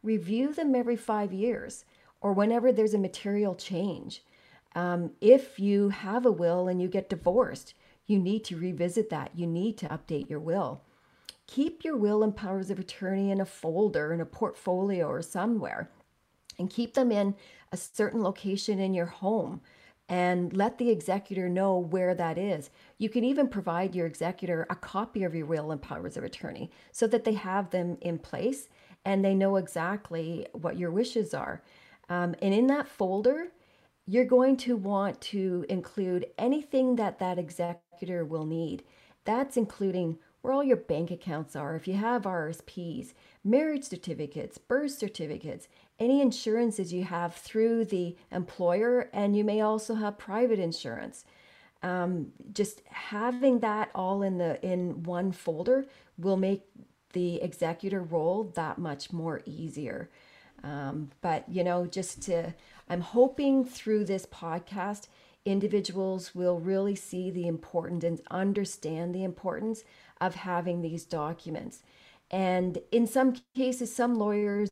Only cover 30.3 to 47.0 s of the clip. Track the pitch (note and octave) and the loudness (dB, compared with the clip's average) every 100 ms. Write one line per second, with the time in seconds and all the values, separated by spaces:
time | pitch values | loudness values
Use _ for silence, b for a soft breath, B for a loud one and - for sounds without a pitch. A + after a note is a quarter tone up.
30.3 | E3+ - - E3 F3 F3 F3 B3 A#3 G#3+ | -6 -8 -6 -6 -2 -2 0 0 0 -2
31.3 | D#3+ - - B B B B B F3 F3 | -4 -6 -8 B B B B B -2 0
32.3 | E3+ G3 G3 B3+ C#4 - - F#3+ F#3+ A3 | 0 2 4 4 4 -2 -2 -2 2 2
33.3 | D4 F4+ - b b b _ - G#3+ B3+ | 2 -4 -12 b b b _ 0 2 6
34.3 | B3+ B3+ C4 B3+ A#3+ F#3+ G3+ G3 - - | 6 6 4 2 -2 0 0 0 -2 -6
35.3 | G#3 F#3+ F3+ - F#3+ F3 - F#3 F3+ F3+ | -2 -2 -2 -2 -4 -4 -4 0 0 -2
36.3 | - A#3 D4 C#4+ C4+ B3+ B3 G3+ - F#3 | -2 0 0 2 2 4 4 0 0 -2
37.3 | F3+ F3 - F3 E3+ _ - F#3 F3+ D#3 | -2 -4 -4 -4 -4 _ -12 -6 -4 -4
38.3 | D#3+ D#3 E3 E3 - - b b b - | -4 -4 -2 -4 -6 -12 b b b -2
39.3 | A3+ C#4 B3+ G#3+ - G3 F3+ E3+ E3 B | 0 0 0 -2 -2 -2 0 -2 -4 B
40.3 | B - C4+ C#4+ A#3+ - D3+ E3+ E3+ - | B -2 0 4 2 2 -2 -2 -6 -6
41.3 | D3+ D3+ C#3+ C#3+ D#3+ - F#3+ A3 B3 G3 | -6 -6 -6 -6 -6 -4 -2 0 0 0
42.3 | F3+ D#3 E3 - - F3 D#3 - - b | -2 -4 -6 -12 -10 -8 -8 -10 -16 b
43.3 | b F#3+ B3 D#4 D4 C#4+ F3 - D#3 D3+ | b 2 4 4 -2 -6 -10 -8 -6 -6
44.3 | D#3 - - _ C4 D4 C#4 G3+ - D#3 | -6 -10 -12 _ 0 0 -4 -8 -6 -8
45.3 | D#3 D#3 - - b b _ A#3 C#4 C4+ | -8 -10 -12 -14 b b _ 2 4 4
46.3 | - - A3 A#3+ G#3 F3+ F3+ | 2 0 2 0 0 -4 -4